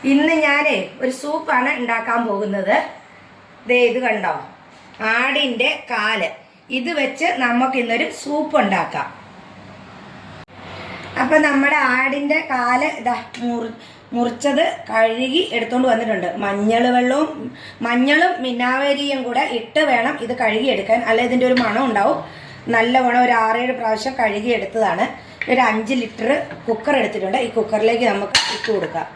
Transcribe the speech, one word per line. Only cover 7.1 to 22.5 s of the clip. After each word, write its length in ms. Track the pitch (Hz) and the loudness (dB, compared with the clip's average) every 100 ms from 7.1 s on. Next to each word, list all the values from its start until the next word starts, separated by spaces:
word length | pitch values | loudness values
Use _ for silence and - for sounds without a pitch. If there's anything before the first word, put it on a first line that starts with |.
| - 339 269 247 | -2 -2 0 0
നമുക്ക് 320 | 240 254 262 | 2 2 0
ഇന്നൊരു 240 | 233 233 320 - | -2 -2 -4 -6
സൂപ്പ് 340 | 277 294 269 294 | -4 -2 2 2
ഉണ്ടാക്കാം. 480 | 208 185 160 - - - - - - - - - - - - - - - - - - - - - - - | 2 0 -2 -6 -8 -12 -20 -20 -20 -20 -20 -20 -20 -20 -20 -20 -18 -20 -20 -20 -16 -16 -14 -14 -10 -4
അപ്പം 180 | 254 311 302 | 2 4 4
നമ്മുടെ 320 | 277 277 294 254 254 | 2 2 2 2 0
ആടിൻ്റെ 420 | 269 285 285 311 320 | 0 -2 0 -2 -2
കാല് 360 | 254 240 254 285 - | -2 0 0 0 -2
ഇതാ 160 | 233 240 - 240 240 | -4 -4 -8 -8 -4
മുറി-, 260 | 233 226 - - - - 240 | -4 -6 -12 -20 -20 -6 -2
മുറിച്ചത് 500 | 240 233 285 269 339 - - | -2 0 0 2 0 -2 -2
കഴുകി 500 | 220 226 233 262 311 - 240 | 2 2 2 0 0 0 -2
എടുത്തോണ്ട് 300 | 220 247 254 | 0 2 4
വന്നിട്ടുണ്ട്. 380 | 226 220 196 175 - 202 | 2 2 -2 -2 -2 -4
മഞ്ഞൾ 380 | 202 208 233 247 247 | 0 2 4 4 4
വെള്ളവും 320 | 247 269 311 - 247 - - - 233 | 2 2 0 -4 -10 -12 -18 -6 -2
മഞ്ഞളും 460 | 240 269 302 359 359 262 | 2 4 4 4 2 -4
മിന്നാവരിയും 720 | 240 247 262 285 277 285 269 240 | -2 0 0 0 0 0 -2 -2
കൂടെ 160 | 247 302 240 | 0 0 -2
ഇട്ട് 240 | 226 302 294 | -6 -2 2
വേണം 240 | 240 247 294 226 | 2 0 -2 -6
ഇത് 100 | 247 | -2
കഴുകിയെടുക്കാൻ, 580 | 226 214 262 196 196 233 226 | 0 2 0 0 2 2 4
അല്ലെ 120 | 226 247 | 2 2
ഇതിൻ്റെ 180 | 247 254 | 2 4
ഒരു 60 | 247 226 | 4 2
മണം 200 | 214 262 | 2 2
ഉണ്ടാവും. 300 | 208 220 - - - - | 2 2 0 -6 -16 -18